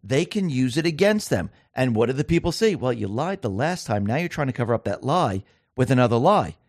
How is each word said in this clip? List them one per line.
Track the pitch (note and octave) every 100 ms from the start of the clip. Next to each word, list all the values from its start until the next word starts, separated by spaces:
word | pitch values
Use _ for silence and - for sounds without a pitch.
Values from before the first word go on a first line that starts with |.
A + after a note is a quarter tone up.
they | G2+ C3+
can | E3+ G#3+ F#3
use | B2+ B2+ C3
it | E3
against | D3+ G3 G#3+ -
them. | A2 D#2+ _ _
And | - B2+
what | G#2+ A#2
do |
the | C3+
people | D3 E3 E3+
see? | - A3 D#3
"Well, | B2+
you | A#2+ G2+
lied | A2 E3 G3+
the | A2+
last | F#2+ D3+ F3+ -
time. | G#2 G2+
Now | C3
you're | F3
trying | - C3+
to |
cover | A#2+ A#2
up | A2+ -
that | G2
lie | B2 E3+ C#3 G2 - _ _ -
with | B2+
another | B2+ B2 A#2
lie. | D3+ G#3 F2+ -